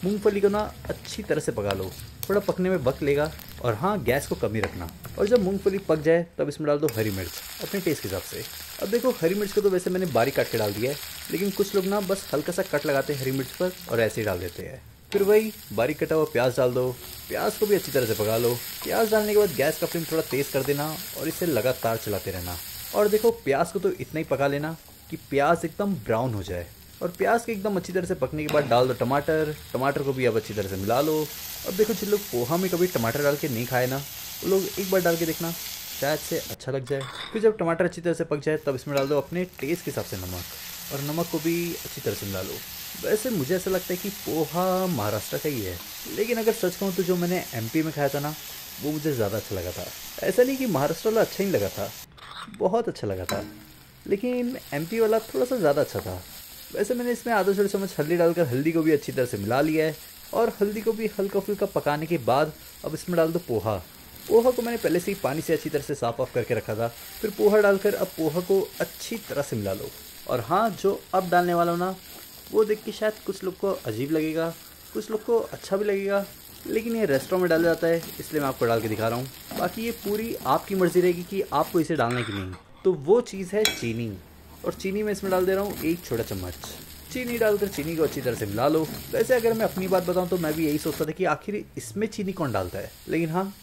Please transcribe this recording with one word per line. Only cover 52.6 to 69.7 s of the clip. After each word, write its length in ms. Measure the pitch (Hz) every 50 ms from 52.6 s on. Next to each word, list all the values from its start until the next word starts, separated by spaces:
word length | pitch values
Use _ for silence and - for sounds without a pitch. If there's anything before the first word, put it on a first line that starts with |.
| - 180 180 226 226 -
अच्छा 180 | 160 - -
लगा 180 | 107 95 92 90
था, 200 | - 98 98 104 107 104 - - - - - - - - - -
लेकिन 500 | - - 202 220 247 247 247 247 240 262 - - - -
एमपी 260 | 143 160 165 226 226
वाला 180 | 226 214 220 226
थोड़ा 260 | 214 - - - 247
सा 120 | 247 269
ज़्यादा 240 | 247 185 151 143 147
अच्छा 200 | 139 - - 104
था। 220 | 87 - 92 90 90 - - - - - - - - - -
वैसे 200 | - 208 202 254
मैंने 180 | 240 240 240 240
इसमें 220 | 233 - 240 233
आधा 180 | 208 185 190 196
छोटा 160 | 190 202 196
चम्मच 260 | - 202 196 185 - -
हल्दी 180 | 147 151 170
डालकर 300 | 170 170 170 170 170 170
हल्दी 260 | 135 117 131 147 165 165
को 100 | 165 160
भी 100 | 156 156
अच्छी 200 | 143 - - 131
तरह 140 | 131 127
से 100 | 123 -
मिला 240 | 104 98 101 117 135
लिया 260 | 151 156 156 156 156
है, 100 | 160 151 - - - - - - - -
और 180 | - 233 226 233 -
हल्दी 200 | 202 202 214 226
को 120 | 208 226 226
भी 180 | 208 226 208 - -
हल्का 220 | 190 196 - 202
फुल्का 260 | 190 - 208 196 208
पकाने 400 | 190 - 156 - 147 147 147 156
के 120 | 156 170 160
बाद 340 | 120 110 120 135 156 156 156 - - - - - -
अब 100 | - 156
इसमें 220 | 151 - - 180
डाल 160 | 165 165 160 165
दो 60 | 170
पोहा। 360 | - - 123 107 92 110 107 92 85 - - - - - - - - -
पोहा 220 | - 226 233 254
को 120 | 247 247 233
मैंने 160 | 233 233 226
पहले 220 | - 165 156 175
से 100 | 175 -
ही 80 | 202 190 -
पानी 180 | 127 135 156
से 120 | 156 - 165
अच्छी 180 | 151 - 156
तरह 120 | 147 143 139
से 120 | - 151
साफ 260 | - - 117 117 -
ऑफ 140 | 131 - -
करके 200 | 123 117 - 123
रखा 200 | 110 - - 110
था। 140 | 104 113 117
फिर 420 | - - - - - - - 214
पोहा 300 | 202 - 214 208 202 214
डालकर 340 | 208 202 196 196 196 208 -
अब 120 | - -
पोहा 340 | 180 - - 160 156 143 175
को 280 | 180 175 196 196 185 - - -
अच्छी 360 | - 170 - - - - 226
तरह 260 | 226 - - - - 143
से 140 | - -
मिला 160 | 113 101 98